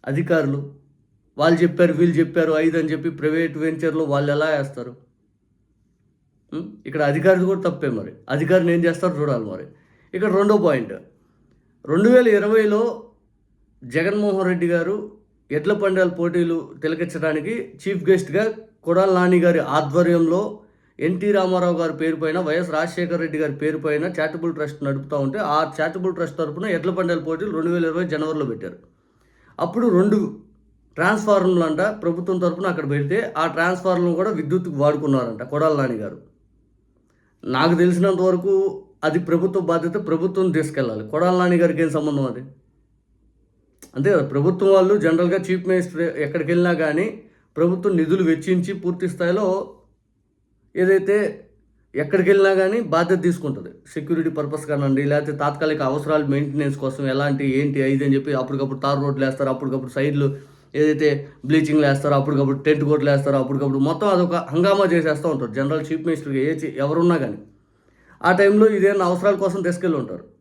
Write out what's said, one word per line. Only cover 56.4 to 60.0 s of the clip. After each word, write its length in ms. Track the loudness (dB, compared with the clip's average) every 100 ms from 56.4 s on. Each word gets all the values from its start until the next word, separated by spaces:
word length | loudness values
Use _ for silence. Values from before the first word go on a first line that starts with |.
| -2 -2 -2 -2
కోసం 260 | -4 -4 -2
ఎలాంటి 400 | 0 0 0 0
ఏంటి 260 | 0 0 0
అది 120 | 0
ఇది 120 | 2 2
అని 100 | 2
చెప్పి 160 | 0
అప్పటికప్పుడు 460 | -4 -2 -4 -4 -2
తారు 200 | -2 0
రోడ్లు 220 | -2 0 -2
వేస్తారు, 240 | 0 -2
అప్పటికప్పుడు 400 | -2 -4 -6 -6
సైడ్లు 360 | -2